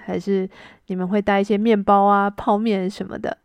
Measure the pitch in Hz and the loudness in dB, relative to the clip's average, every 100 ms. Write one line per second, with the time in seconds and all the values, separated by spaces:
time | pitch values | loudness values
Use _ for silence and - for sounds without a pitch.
0 | - 185 202 196 190 - - _ - 185 | -8 -8 -4 -4 -4 -12 -20 _ -10 -6
1 | 180 208 208 196 196 202 226 208 196 202 | -2 -2 0 0 0 0 2 2 4 4
2 | 202 202 202 202 - 208 226 196 185 - | 6 4 2 -2 -2 0 0 -2 -4 -6
3 | 190 - 226 - | -10 -8 -8 -8